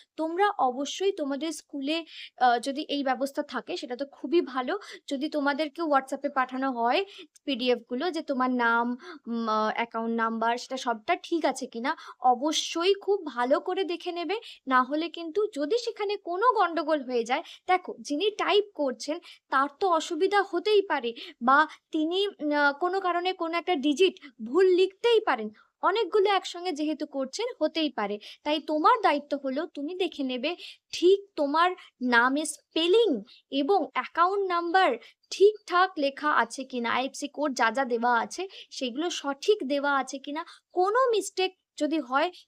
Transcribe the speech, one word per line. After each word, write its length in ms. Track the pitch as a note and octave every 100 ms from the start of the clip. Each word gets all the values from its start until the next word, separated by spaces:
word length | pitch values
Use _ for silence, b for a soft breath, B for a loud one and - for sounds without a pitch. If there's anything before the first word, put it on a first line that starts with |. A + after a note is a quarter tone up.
| _ -
তোমরা 320 | D#4+ E4+ G4+ -
অবশ্যই 540 | C4 B3 C#4 - F#4+
তোমাদের 400 | G4 C#4+ C#4 D#4+
স্কুলে, 540 | D#4 - C#4+ C4+ D#4+ D#4+ B B -
আহ, 220 | B3 A#3+
যদি 220 | C#4+ C4+
এই 220 | D#4 C#4+
ব্যবস্থা 400 | C4 B3+ C4+ C#4+
থাকে, 340 | D4 C4+ - F4
সেটা 180 | C4+ B3
তো 100 | C#4
খুবই 360 | - C4+ E4+
ভালো। 380 | C4 B3+ B3+ G4+ B B -
যদি 220 | C#4 D4
তোমাদেরকে 520 | D4+ C#4 C#4 D#4 -
WhatsApp-এ 480 | E4 C#4 C4+ C#4 C#4+
পাঠানো 420 | - B3+ B3+ C4+
হয় 340 | B3 A#3 D4+ G4 B E4+ _ -
পিডিএফগুলো, 640 | C4 B3 A#3+ A#3+ B3 F4
যে 100 | D#4+
তোমার 300 | D4+ C4 B3+
নাম, 460 | B3+ A#3 A#3 A#3+ B3 F4+ D#4+ -
উম, 220 | A#3 A3+
আহ, 240 | G#3+ G#3+
অ্যাকাউন্ট 420 | - A#3 A3+ A3+ A3+
নাম্বার, 420 | A3+ A3+ A3+ A#3+
সেটা 200 | - C4
সবটা 380 | - A3 - F4+
ঠিক 300 | - E4+ D#4
আছে 200 | C4 B3
কিনা, 320 | A#3 B3+ D#4 B -
অবশ্যই 720 | B3+ B3 D4 D4+ - E4+ F4+
খুব 320 | G4 - G4 D#4
ভালো 340 | A#3+ B3+ D#4+
করে 240 | F4+ F4+
দেখে 280 | E4+ F4 F4
নেবে। 280 | E4+ E4 G#4+ B B -
না 160 | B3+
হলে 260 | B3+ D4 E4
কিন্তু 380 | E4 E4+ D#4 G#4+ C#4
যদি 220 | D4 A#4
সেখানে 400 | A#4 - G4+ G4+
কোনো 360 | - F4+ A#4+
গন্ডগোল 500 | A#4+ F4 E4 D4 D#4
হয়ে 200 | B3 B3
যায়, 200 | A3+ C#4 E4+ B -
দেখো, 280 | F4+ F4+ A#3
যিনি 320 | A3+ D4 G#4
টাইপ 340 | G#4 D#4+ G4+ G4+ -
করছেন 440 | C#4 A#3+ - E4+ B B _
তার 180 | C4+ C#4 -
তো 80 | G4
অসুবিধা 560 | E4 D#4 D#4+ F#4+ G4+ F#4+
হতেই 320 | - - G#4+
পারে, 320 | G4 D4+ A#3+ A3+ B -
বা 260 | A#3+ C#4 D#4 B _
তিনি, 360 | E4 D#4 F#4 G4+
উম, 240 | - D4
আহ, 220 | D4 C#4+
কোনো 280 | C#4 F4+ F#4+
কারণে 320 | F#4 F4 F4+
কোনো 240 | F#4 E4 E4+
একটা 180 | E4+ F4+
ডিজিট 440 | C#4 C4+ F#4 F#4+ D4 -
ভুল 220 | A3+ C#4+ F#4+
লিখতেই 540 | F4+ F#4+ - A#4+ A4+
পারেন, 300 | - B3 G#3+ b b _
অনেকগুলো 480 | D#4 G4 G4+ G#4+ F#4+
একসঙ্গে 420 | G4 - F4 F4+
যেহেতু 340 | D4 D4+ D4+ D4+
করছেন, 400 | C#4 C4 - A#4+ B4
হতেই 280 | D#4 D#4+ D#4
পারে। 300 | A#3 G3+ G#3 B B
তাই 160 | D4 D#4
তোমার 420 | D#4 D#4 F4+ A#4
দায়িত্ব 380 | F#4+ D4 D4 C#4+
হলো 220 | C#4 C4 F4
তুমি 300 | - C#4+ F4+
দেখে 280 | F4+ -
নেবে 320 | C4+ B3 C#4 F4 B B _
ঠিক 280 | - E4+ G4 - -
তোমার 360 | C#4+ D4+ F4+ F#4 B -
নামের 440 | B3 A#3+ B3 C#4 D#4
স্পেলিং 760 | - _ D#4+ E4+ A4 A4+ A#3+ G3+ B _
এবং 360 | C#4 C#4+ G4 C4+
অ্যাকাউন্ট 560 | - A#3+ - F4 G4+ G4
নাম্বার 480 | F4 E4+ F#4 F4+ B3 B _ _
ঠিকঠাক 600 | - G4 G#4+ - F4 F#4 F4
লেখা 340 | C#4 C#4 D4
আছে 320 | - A3+ -
কিনা, 280 | C4 B3 A#3
আইএফসি 360 | A3+ C4+ - C#4
কোড 260 | - D4
যা 180 | B3+ A3+
যা 140 | A3 C4
দেওয়া 340 | A#3+ A#3+ A#3
আছে, 280 | G#3+ - F#4+ B B
সেগুলো 380 | - B3+ A#3+ E4+
সঠিক 480 | - C#4 C#4 - G#4+
দেওয়া 340 | C4 C#4+ C#4+ C#4
আছে 200 | C4 C#4
কিনা। 280 | C#4+ D4 F4 B _
কোনো 400 | F4 F#4 A4 C5
মিস্টেক 440 | A4 - - F#4 - _ -
যদি 220 | D4+ D#4
হয়, 320 | B3 C4 E4+ F4+